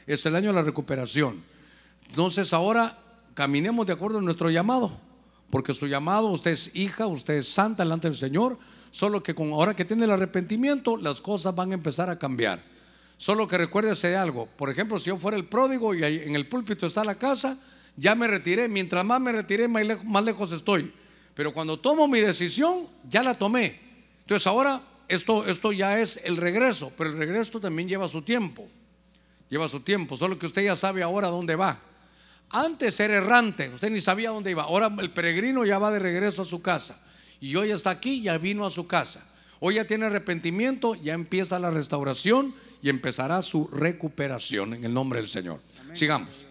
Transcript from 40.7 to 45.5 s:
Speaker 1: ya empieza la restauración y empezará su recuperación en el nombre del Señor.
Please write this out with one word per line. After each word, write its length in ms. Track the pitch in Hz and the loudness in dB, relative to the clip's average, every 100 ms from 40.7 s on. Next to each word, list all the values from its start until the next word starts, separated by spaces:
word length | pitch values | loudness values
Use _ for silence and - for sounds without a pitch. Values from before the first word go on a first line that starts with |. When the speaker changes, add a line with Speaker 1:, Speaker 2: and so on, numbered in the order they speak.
| 269 233 202 | 0 -2 -2
Speaker 1:
ya 180 | 151 | -4
empieza 460 | 165 165 185 185 180 | -6 -2 -2 -2 -2
la 120 | 175 | 0
restauración 800 | 160 143 147 139 131 196 247 277 - - - | -2 -2 -2 -2 -2 4 4 2 -4 -18 -6
y 80 | 139 | -2
empezará 520 | 135 131 - 139 180 | 0 -2 -4 0 0
su 260 | 180 160 156 | 0 -2 -2
recuperación 1080 | 139 156 170 160 - 139 123 - 104 98 | 0 -2 -2 -8 -6 -6 -4 -4 -2 -4
en 100 | 117 | -4
el 100 | 117 | -2
nombre 260 | 120 135 120 | -2 -2 -4
del 100 | 101 | -4
Señor. 300 | - 90 | -6 -6